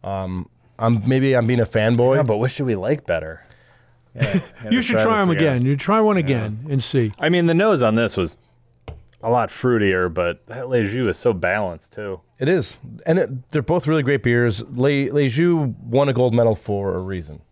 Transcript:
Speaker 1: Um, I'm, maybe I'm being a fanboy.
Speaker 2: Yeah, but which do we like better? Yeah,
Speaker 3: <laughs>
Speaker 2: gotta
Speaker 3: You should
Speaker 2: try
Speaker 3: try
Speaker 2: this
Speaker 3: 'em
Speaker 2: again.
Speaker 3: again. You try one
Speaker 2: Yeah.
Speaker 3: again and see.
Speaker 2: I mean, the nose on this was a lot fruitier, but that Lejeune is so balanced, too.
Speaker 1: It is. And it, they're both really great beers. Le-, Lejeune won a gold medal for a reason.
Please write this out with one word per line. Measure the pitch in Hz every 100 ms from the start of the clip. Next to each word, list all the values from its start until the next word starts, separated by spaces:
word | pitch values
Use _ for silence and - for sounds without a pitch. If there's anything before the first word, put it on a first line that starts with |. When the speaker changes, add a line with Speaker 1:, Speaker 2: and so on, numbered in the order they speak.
Speaker 1:
Um, | 92 98 92 92 - _ _ -
I'm, | 113 117 110
maybe | 131 135 127
I'm | 117
being | 123
a | 110
fanboy. | 113 110 120 123 139
Speaker 2:
Yeah, |
but | 135 107
which | 123 -
do | 131
we | 101
like | 101 147 -
better? | 82 80 80 - - _ _ _ _ _ 120
Yeah, | 170 196 -
Speaker 3:
<laughs> | -
Speaker 2:
gotta | 220 240
Speaker 3:
You |
should | 240 226
Speaker 2:
try |
Speaker 3:
try | 220 214
Speaker 2:
this |
Speaker 3:
'em | 190
Speaker 2:
again. | 151 156 127
Speaker 3:
again. | 127
You | 139
try | - 214
one | 214 190
Speaker 2:
Yeah. | 143
Speaker 3:
again | 127 107 107 147
and | 139
see. | - 139 113 -
Speaker 2:
I | 156
mean, | 180 170
the |
nose | 165 214 170
on | 117 110
this | 113 -
was | 85 - _ _ _ _ - - - _
a | 113
lot | 123 107
fruitier, | - 127 117 101 92 90
but | 82 87 85 -
that | 117 127
Lejeune | 127 101 120 107
is | 87
so | 127
balanced, | 95 87 101 98 82 -
too. | - 104 92 _ _
Speaker 1:
It | 135
is. | 180 120 - - 110 -
And | 175
it, | - 131 -
they're | 151
both | 123 170 147
really | 160
great | 131 139
beers. | 123 120 120 98 -
Le-, | 120 139 143 139
Lejeune | 143 139 120 175 170 139 -
won | 120 120 143
a |
gold | 117 123
medal | 117 117 104
for | - 101 98 90
a |
reason. | 92 92 76 73 _